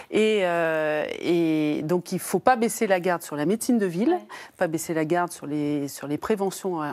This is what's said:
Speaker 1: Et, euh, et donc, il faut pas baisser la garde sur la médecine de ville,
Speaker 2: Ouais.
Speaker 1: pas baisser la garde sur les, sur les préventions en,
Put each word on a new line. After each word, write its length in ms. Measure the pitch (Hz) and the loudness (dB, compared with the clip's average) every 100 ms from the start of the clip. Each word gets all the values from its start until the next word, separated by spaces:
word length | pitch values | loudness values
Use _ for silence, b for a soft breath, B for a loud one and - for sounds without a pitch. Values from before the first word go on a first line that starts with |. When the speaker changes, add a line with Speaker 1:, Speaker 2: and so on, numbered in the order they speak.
| B | B
Speaker 1:
Et, 300 | 208 214 214 | 2 4 4
euh, 600 | 180 170 165 160 156 151 - - | 2 2 2 0 0 0 -2 -4
et 640 | 143 170 160 156 151 151 | 0 2 4 2 2 0
donc, 280 | 156 180 - | 0 0 -2
il 80 | 180 | -6
faut 200 | - 185 | -2 2
pas 180 | - 247 | 4 4
baisser 280 | 226 - 214 | 2 0 0
la 140 | 185 | 2
garde 220 | 180 170 | 2 -2
sur 160 | - 147 | -2 -2
la 80 | 151 | 0
médecine 320 | 220 - 240 | 0 2 2
de 80 | 190 | 2
ville, 240 | 165 269 | 0 0
Speaker 2:
Ouais. 180 | 359 - B B - | 0 -4 B B -4
Speaker 1:
pas 100 | 175 | -2
baisser 260 | 156 - | -2 -2
la 120 | 160 156 | -2 0
garde 260 | 175 175 | 0 0
sur 160 | - 147 | -6 -6
les, 400 | 147 147 147 139 | -4 -2 -2 -4
sur 200 | - 143 | -8 -6
les 100 | 147 | -4
préventions 600 | - 208 196 - 190 165 | -2 0 -2 -4 -4 -4
en, 120 | 147 | -4